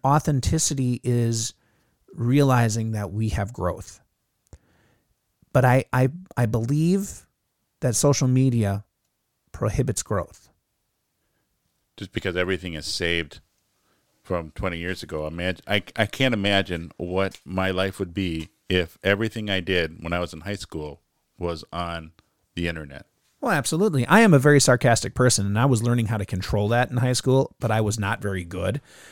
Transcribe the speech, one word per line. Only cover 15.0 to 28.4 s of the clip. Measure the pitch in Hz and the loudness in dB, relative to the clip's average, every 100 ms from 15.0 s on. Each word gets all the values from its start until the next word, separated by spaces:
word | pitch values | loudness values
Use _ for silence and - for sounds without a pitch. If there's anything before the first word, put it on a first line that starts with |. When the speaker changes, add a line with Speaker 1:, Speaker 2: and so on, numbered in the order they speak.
Speaker 2:
ago, | 78 78 78 | -8 -8 -8
imag-, | 85 90 - - | -6 -4 -6 -4
I, | 104 - - | -4 -2 -2
I | 104 | -2
can't | - 131 | 0 0
imagine | 110 98 98 92 85 82 - | 0 2 2 0 -4 -8 -10
what | 87 92 98 - - | -6 -2 -2 -6 -8
my | 92 95 | -4 -2
life | 92 95 - | -2 -2 -4
would | 90 | -6
be | 87 92 80 80 _ - | -4 -4 -4 -8 _ -2
if | 90 82 - | 0 0 -2
everything | 95 101 113 113 104 | 0 0 0 -4 -4
I | 95 | -2
did | 87 90 80 80 | 0 0 0 -4
when | 82 | -6
I | 87 | -4
was | 87 | -4
in | 80 | -8
high | 90 101 | -10 -10
school | - 80 76 71 _ _ _ - | -10 -10 -10 -14 _ _ _ -8
was | 87 82 - | -8 -8 -10
on | 87 87 85 80 _ _ _ _ - | -8 -8 -8 -12 _ _ _ _ -4
the | 85 | -4
internet. | 82 71 67 - _ _ _ | -4 -10 -16 -20 _ _ _
Speaker 1:
Well, | 254 | -2
absolutely. | 160 - 160 208 139 120 | -2 0 0 0 0 4
I | 202 | 6
am | 220 | 8
a | 143 | 8
very | 143 143 | 8 6
sarcastic | - 123 127 113 101 | 6 4 4 2 0
person, | - 127 - 101 | 2 2 2 0
and | 104 | 2
I | 139 | 2
was | 117 | 2
learning | 117 120 107 | 2 0 0
how | 110 | -2
to | 95 | -4
control | 92 - 104 104 | -6 -2 0 2
that | 117 123 | 2 0
in | 123 | 0
high | 127 | 0
school, | 123 135 131 - - | 0 2 2 2 -2
but | 117 | -2
I | 110 | 0
was | 107 110 | 0 0
not | 101 113 | -2 -2
very | 104 95 | -4 -6